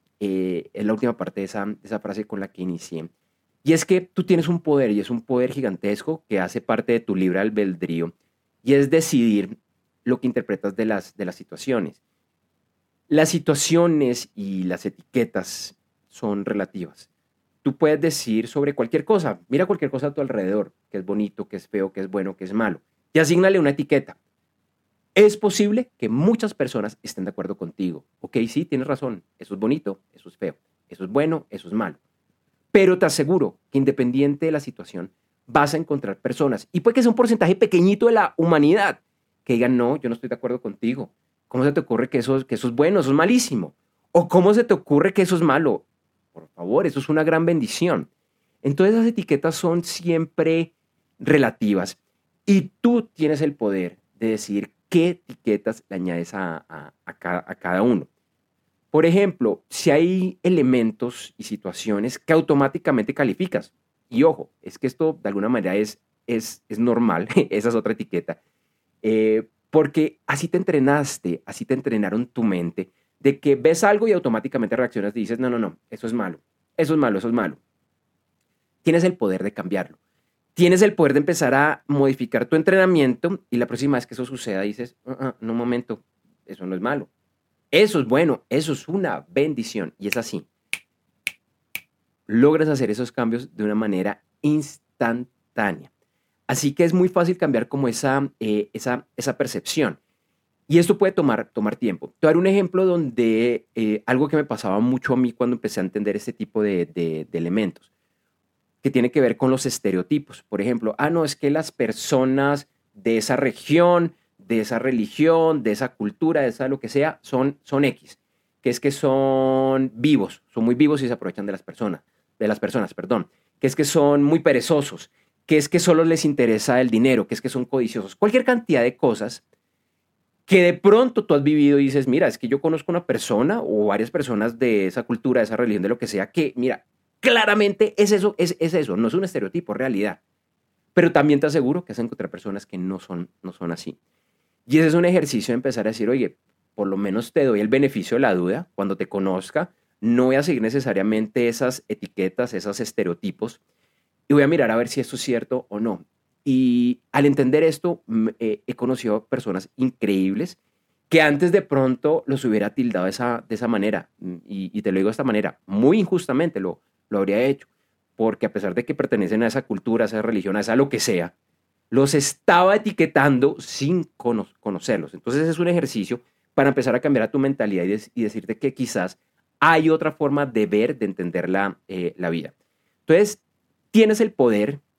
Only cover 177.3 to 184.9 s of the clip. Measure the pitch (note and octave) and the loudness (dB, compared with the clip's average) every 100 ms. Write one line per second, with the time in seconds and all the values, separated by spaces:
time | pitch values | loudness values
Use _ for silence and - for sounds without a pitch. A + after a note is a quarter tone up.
177.3 | C#3 C3+ C3+ G#2+ F#2 F2+ G#2 - - G#2+ | 0 -2 -2 -2 -2 -2 -4 -6 -6 -4
178.3 | A2 - A2 C#3 C3 B2 G#2 F#2 - _ | -6 -8 -4 -4 -4 -6 -4 -6 -8 _
179.3 | _ _ - D3+ E3 D#3 D#3+ D#3 - D3 | _ _ 0 4 4 4 0 -2 -2 -2
180.3 | C#3+ C#3 A2+ G#2 G#2 A#2 C3 G2+ F#2 F2 | 0 -2 -2 0 0 0 -2 -6 -6 -6
181.3 | F2 E2+ F#2+ G2 - - F#2+ F2 - F2+ | -4 -2 -2 -2 -6 -12 -6 -6 -4 -6
182.3 | E2+ - _ _ _ _ _ - E3 G#3 | -6 -8 _ _ _ _ _ 2 4 4
183.3 | - _ _ _ _ _ G#3+ G#3+ G#3+ A3 | -2 _ _ _ _ _ 4 4 4 0
184.3 | - B2 G#2 G#2+ C#3+ _ | 2 2 4 0 -4 _